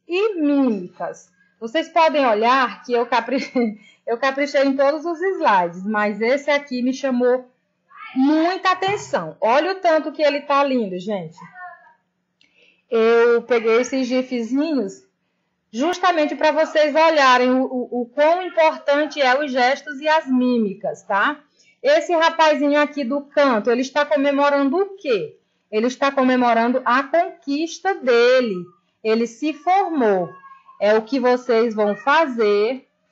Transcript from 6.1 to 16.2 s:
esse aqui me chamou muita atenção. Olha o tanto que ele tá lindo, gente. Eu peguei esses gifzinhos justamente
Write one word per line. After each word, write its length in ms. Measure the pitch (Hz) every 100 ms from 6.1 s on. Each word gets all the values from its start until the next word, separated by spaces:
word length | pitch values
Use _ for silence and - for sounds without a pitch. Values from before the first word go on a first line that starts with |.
| 208
esse 280 | 233 277 285
aqui 320 | 285 285 247
me 140 | 247
chamou 560 | 262 269 247 247 254 247 _ _ _ _ - -
muita 560 | 262 277 311 339 381 381
atenção. 680 | 370 381 403 - 202 160 -
Olha 320 | 214 277 339
o 20 |
tanto 380 | 381 349 311 302
que 100 | 302
ele 200 | 294 285
tá 200 | 285 277
lindo, 340 | 285 254 196 180
gente. 360 | 196 202 160 - 170 359 359 - _ _ _ _ _ _ _ _ _ _ _
Eu 540 | 226 226 233 240 233
peguei 380 | 233 233 220 226
esses 260 | 254 269 240
gifzinhos 1000 | 254 254 247 226 269 320 269 196 - _ _ _ _ _ _ _
justamente 640 | 220 320 359 370 330